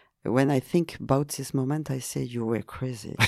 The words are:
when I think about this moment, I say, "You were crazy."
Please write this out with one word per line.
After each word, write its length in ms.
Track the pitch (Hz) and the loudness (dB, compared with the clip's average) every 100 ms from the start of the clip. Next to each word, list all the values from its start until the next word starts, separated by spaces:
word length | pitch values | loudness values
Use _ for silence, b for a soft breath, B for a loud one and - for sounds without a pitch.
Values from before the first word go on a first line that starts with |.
| b _ | b _
when 280 | - 120 139 | 0 4 4
I 80 | 139 | 4
think 380 | - 175 165 - | 4 2 2 -2
about 300 | 113 135 147 | 2 2 2
this 240 | - 135 | -4 -4
moment, 360 | 135 131 151 147 | 0 0 0 -2
I 100 | 131 | -4
say, 240 | - 143 | -4 -4
"You 220 | 131 120 113 | -4 -2 0
were 180 | 113 | -2
crazy." 520 | - - 131 117 - - | -2 -6 -6 -6 -8 0